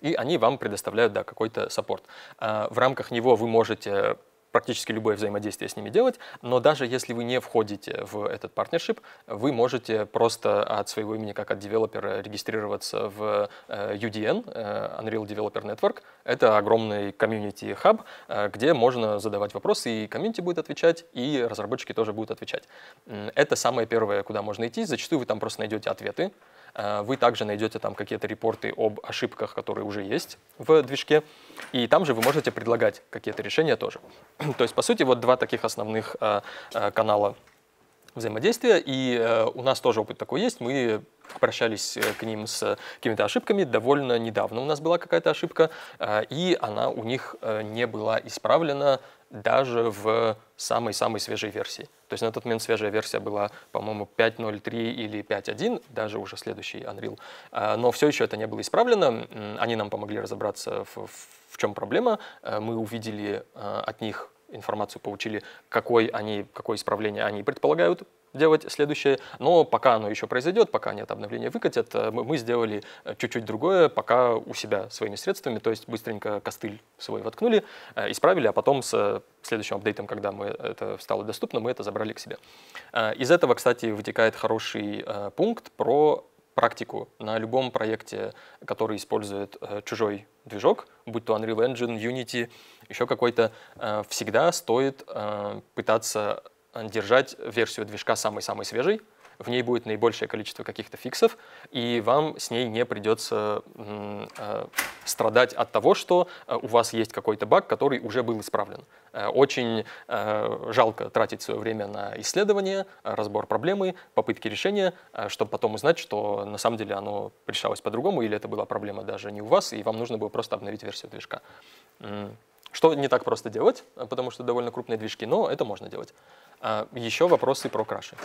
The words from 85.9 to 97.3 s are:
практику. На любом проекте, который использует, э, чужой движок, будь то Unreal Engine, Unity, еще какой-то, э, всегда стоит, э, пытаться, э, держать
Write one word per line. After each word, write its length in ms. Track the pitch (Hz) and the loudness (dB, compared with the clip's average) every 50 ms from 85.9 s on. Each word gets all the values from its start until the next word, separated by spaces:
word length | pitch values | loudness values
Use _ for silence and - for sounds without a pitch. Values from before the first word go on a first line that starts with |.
| 135 143 151 151 147 - - _ _ _ _ _ _ | 4 6 6 4 4 2 -2 _ _ _ _ _ _
практику. 540 | - 113 117 - - 117 - - 107 113 - _ - | 4 4 4 2 0 -10 -8 -8 -10 -10 -10 _ -10
На 200 | 110 107 110 113 | -4 -2 -2 -2
любом 320 | 110 110 113 131 131 127 | -2 0 0 0 0 0
проекте, 640 | - - 110 110 113 110 - - - 104 101 104 107 - - - - - - | 0 0 0 0 -2 -4 -6 -8 -8 -8 -8 -8 -10 -12 -20 -20 -20 -12 -8
который 300 | - - - 110 110 107 | -6 -4 -2 -2 -2 -2
использует, 600 | 101 - - 113 110 104 101 101 101 101 98 - - | -4 -4 -2 -2 -2 -2 -2 -6 -6 -6 -8 -10 -12
э, 200 | - - 104 104 101 | -12 -10 -10 -8 -8
чужой 420 | - - 104 113 104 104 101 107 _ _ _ - | -6 -4 0 0 0 -2 -4 -8 _ _ _ -18
движок, 420 | - 107 104 98 151 202 - - - _ _ _ | -12 -6 0 4 4 4 2 0 -16 _ _ _
будь 180 | - 110 117 113 | -8 -8 -4 -2
то 120 | - 110 | 0 0
Unreal 300 | 107 110 110 113 107 113 127 131 | 0 0 0 0 2 2 2 2
Engine, 240 | 113 120 120 117 110 | 0 -2 -4 -2 -2
Unity, 520 | 107 117 127 131 120 - - 120 117 120 - - - - - - - - | -4 -4 -4 -4 -6 -4 -4 -4 -4 -4 -6 -16 -20 -20 -20 -20 -20 -8
еще 180 | - - 123 | -4 -2 -2
какой-то, 460 | 120 131 110 123 120 117 - 113 110 - - - - - | 0 0 2 2 2 4 4 2 2 0 -6 -20 -20 -16
э, 260 | - - 110 107 107 104 - | -10 -6 -4 -4 -4 -4 -4
всегда 440 | - - - 107 101 117 151 175 170 | -6 -6 -2 0 2 4 4 4 2
стоит, 520 | - - - 113 123 135 139 135 - - | 0 0 2 2 2 2 2 -2 -4 -10
э, 540 | - - - 104 104 104 104 101 104 104 107 - _ - | -12 -10 -8 -6 -6 -4 -4 -6 -6 -8 -10 -12 _ -8
пытаться, 680 | - 107 - 110 117 113 - - 107 104 104 - - - - _ _ _ _ - | -4 0 2 2 2 2 0 -2 -2 0 -2 -2 -4 -6 -16 _ _ _ _ -12
э, 140 | 120 110 110 | -10 -8 -4
держать 480 | - 220 101 101 120 131 131 - | -2 -2 2 6 6 6 6 4